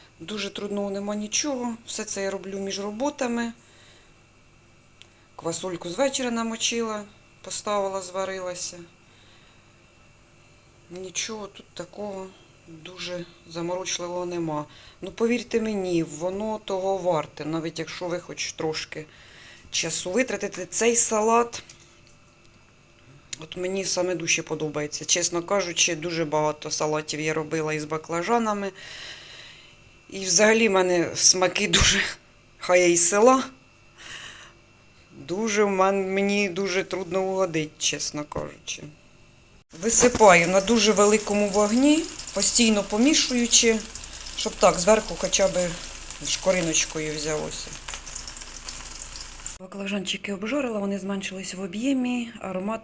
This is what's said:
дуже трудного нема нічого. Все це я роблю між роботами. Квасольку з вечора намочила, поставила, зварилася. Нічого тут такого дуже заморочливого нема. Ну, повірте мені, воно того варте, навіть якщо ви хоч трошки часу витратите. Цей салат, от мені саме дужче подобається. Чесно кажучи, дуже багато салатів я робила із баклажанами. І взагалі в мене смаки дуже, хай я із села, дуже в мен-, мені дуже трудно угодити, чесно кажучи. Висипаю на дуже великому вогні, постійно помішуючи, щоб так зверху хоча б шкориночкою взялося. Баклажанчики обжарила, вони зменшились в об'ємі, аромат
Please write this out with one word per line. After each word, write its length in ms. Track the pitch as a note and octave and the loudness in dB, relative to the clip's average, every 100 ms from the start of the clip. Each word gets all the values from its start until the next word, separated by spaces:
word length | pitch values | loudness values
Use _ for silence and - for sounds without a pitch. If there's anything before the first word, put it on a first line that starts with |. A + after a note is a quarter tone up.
| - - | -20 -16
дуже 300 | E3 G#3 G3 | -10 -6 -6
трудного 400 | - G3+ G3+ G3+ | -6 -6 -4 -4
нема 260 | G3+ G3+ G#3 | -4 -4 -4
нічого. 600 | G#3 - D4+ B3+ A#3+ A3+ - | -2 -2 -2 -2 -4 -6 -8
Все 180 | - | -6
це 200 | G#3 G3 | -4 -2
я 80 | G3 | -2
роблю 280 | F#3+ F#3+ G3 | -4 -6 -6
між 200 | G3 G3 | -6 -4
роботами. 760 | G3+ G#3+ C#4+ C#4+ B3 A#3 A#3 - - - - - - - _ _ _ _ _ _ _ - - _ _ - | -6 -2 -2 -2 -2 -2 -4 -8 -20 -20 -20 -20 -20 -20 _ _ _ _ _ _ _ -20 -20 _ _ -10
Квасольку 540 | D#3+ D#3+ F#3 E3+ F3 | -4 -2 -2 -6 -6
з 80 | F#3 | 0
вечора 340 | C#4 C4+ B3 | 0 0 -2
намочила, 720 | A#3 A3+ A3 - A#3 A3+ G#3 G3+ - _ _ | -2 -2 -2 -2 -2 -2 -6 -10 -20 _ _
поставила, 600 | F#3+ - G#3+ G#3 G3 F#3+ | -8 -6 -2 0 0 -4
зварилася. 800 | F3+ F#3 F#3+ F#3+ F3+ F3 - F3 E3+ _ _ - - - - - - - _ _ - _ _ _ - _ _ - - | -6 -6 -4 -6 -8 -6 -8 -10 -18 _ _ -20 -20 -20 -20 -20 -20 -20 _ _ -20 _ _ _ -20 _ _ -20 -18
Нічого 580 | F3+ F#3 - - G#3+ G3 | -14 -10 -6 -6 -8 -12
тут 180 | - - | -16 -16
такого 540 | - B3 - G#3 F#3+ F#3+ - - - - | -14 -12 -10 -10 -10 -12 -16 -20 -20 -20
дуже 580 | D#3+ D#3+ F3+ F3 F3 F3 - E3+ | -18 -16 -12 -8 -8 -10 -16 -12
заморочливого 760 | E3 E3+ F3+ F3+ - F3 F3+ F3+ | -6 -4 -4 -4 -6 -4 -6 -4
нема. 400 | F3 E3 D3+ D3+ - - - | -4 -4 -4 -8 -14 -20 -16
Ну, 100 | F#3 | -10
повірте 500 | F3 A3+ A#3+ - A3+ | -2 0 0 0 -2
мені, 420 | A3 G3+ F#3 E3+ | 0 -2 0 0
воно 560 | D3+ D3 F3+ G3 A3 G#3+ - | -2 -4 -4 -4 -4 -6 -6
того 320 | F#3+ F#3+ F#3+ | -2 -2 0
варте, 480 | F3 D#3+ D3 - D3 | 2 0 -2 -8 -6
навіть 340 | D#3+ D#3+ E3 | -4 -4 -6
якщо 280 | D#3 - F3 | -8 -8 -6
ви 120 | F3 | -6
хоч 340 | - D3 - | -8 -10 -8
трошки 520 | - D#3+ D#3 - D#3 D#3 - - - - - - | -4 -4 -4 -8 -12 -14 -18 -20 -20 -20 -20 -8
часу 400 | - E3 - F3+ | -4 0 0 2
витратите. 540 | G#3 B3+ G3+ G3+ F#3 F3+ | 0 0 -2 -6 -8 -2
Цей 300 | - A3+ A3+ | 2 4 6
салат, 680 | - G#3+ A3 A#3 A#3 - - - - - - - - _ - - - _ _ _ B2+ C#3 - - | 4 4 4 4 4 -4 -14 -20 -20 -20 -20 -20 -20 _ -20 -20 -20 _ _ _ -20 -20 -14 -12
от 140 | D#3+ F#3 | -10 -6
мені 280 | F3+ G3 F#3+ | -4 -2 -2
саме 300 | F3+ F3+ F3 | 0 0 -2
дужче 280 | E3 - | 0 -2
подобається. 600 | - D3+ D#3 D3+ D3+ - D3+ | -2 -4 -4 -4 -6 -4 0
Чесно 380 | F3 E3+ F3 | 0 0 -2
кажучи, 520 | E3+ G3+ F3 E3 F3+ D#3+ | -2 -2 0 0 0 0
дуже 300 | F3 E3 D3+ | -4 -4 -2
багато 460 | D3+ D3+ D3+ D3+ | 0 0 -2 -6
салатів 480 | - D3+ D3+ D3+ D3+ | -4 -2 -2 -4 -4
я 140 | D#3 | -2
робила 400 | D#3 D3+ D#3+ D#3 | -2 -2 -4 -2
із 120 | D#3 D3+ | -4 -4
баклажанами. 840 | D#3 - E3+ F3+ A#3+ A3 G3+ G3 - - - - - - - - - - - - - - | -6 -4 -4 0 0 0 -2 -6 -10 -16 -16 -16 -16 -18 -20 -20 -20 -20 -20 -20 -20 -16
І 100 | G3 | -6
взагалі 480 | F#3 F3 G#3+ A3+ A3+ | 2 6 6 6 4
в 40 | |
мене 380 | F#3+ F3+ F3 D3+ - | 4 4 2 0 4
смаки 520 | - F#3 F3+ - F#3+ | 6 6 2 2 2
дуже, 340 | E3+ - G3 - - - _ _ - | 4 6 4 0 -6 -16 _ _ -8
хай 220 | - F3+ | 2 6
я 80 | F3 | 6
із 220 | E3+ - | 6 6
села, 340 | G3+ B3 C4 - - _ _ - - - - - - - - - _ - - - | 6 6 6 2 -12 _ _ -20 -20 -18 -16 -16 -18 -20 -20 -20 _ -20 -20 -20
дуже 520 | - C#3 F#3 A3+ G#3 | -16 -8 -4 -2 2
в 60 | G3+ | 2
мен-, 440 | F#3+ F#3+ G3 F#3+ | 4 2 2 0
мені 360 | G3 G3+ G3+ G3+ | 0 2 2 0
дуже 340 | E3+ G3 F#3 | -2 -2 -2
трудно 400 | F3+ F#3 F3 F#3+ | -2 -6 -4 -2
угодити, 480 | F#3+ F#3+ F#3 D#3 D#3 - | 0 0 0 0 -4 -2
чесно 460 | - D3 - D3+ | -2 -2 -4 -6
кажучи. 600 | D3 - - C#3+ - - D3+ - - - - - - - _ E3 | -6 -8 -8 -10 -12 -12 -14 -20 -20 -20 -20 -20 -20 -20 _ -4
Висипаю 680 | G#3+ - B3 - G#3 F3 E3+ | 4 8 8 10 10 10 8
на 140 | F#3+ | 4
дуже 300 | F#3+ A#3 G#3+ | 4 4 6
великому 580 | G3 G#3 G#3 - G3+ G#3 | 6 6 6 4 0 2
вогні, 540 | G3+ G#3 A#3+ D4 D#4 E4+ - - | 2 4 6 6 6 2 -8 -6
постійно 500 | G3 - - A3+ G#3 | 0 2 6 6 4
помішуючи, 960 | G3 G#3 C#4 D#4 - B3 A#3+ - A#3 A3 - - - - - - | 2 4 4 4 2 2 4 6 6 2 -2 -12 -12 -12 -10 -6
щоб 160 | G#3+ | -6
так 260 | - F#3+ F3 | 4 4 6
зверху 360 | F#3+ G#3+ - E3 | 4 4 2 -4
хоча 280 | F#3 - F#3+ | -2 2 2
б 220 | F3 F3 E3+ - - - - C#3+ | 2 -2 -4 -10 -12 -12 -8 -6
шкориночкою 880 | - F#3+ F#3 E3 D#3+ - D#3+ D#3 D3+ | -2 0 2 2 0 -2 -4 -6 -4
взялося. 520 | D3+ D3+ D#3 - - - - - - - - - - - - - - - - - - - - - | -4 -4 -4 -8 -10 -12 -12 -12 -10 -12 -12 -14 -14 -14 -12 -12 -12 -12 -12 -12 -14 -12 -12 -12
Баклажанчики 720 | F#3 G3 G3 G3+ F3+ G3 - | -14 -10 -6 -4 -4 -6 -6
обжарила, 460 | F#3+ A3 C#4+ B3+ G#3 | -6 -4 -2 -2 -2
вони 200 | G3 G3 | -4 -4
зменшились 540 | F#3+ G3 F#3+ F#3+ F#3 | -4 -6 -6 -8 -8
в 80 | F#3 | -6
об'ємі, 680 | F#3+ G#3 C4+ C4 B3 B3 A#3 G#3+ | -6 -2 0 2 0 -2 -6 -8
аромат 420 | F#3+ F#3 G3+ A3 | -6 -4 -4 -6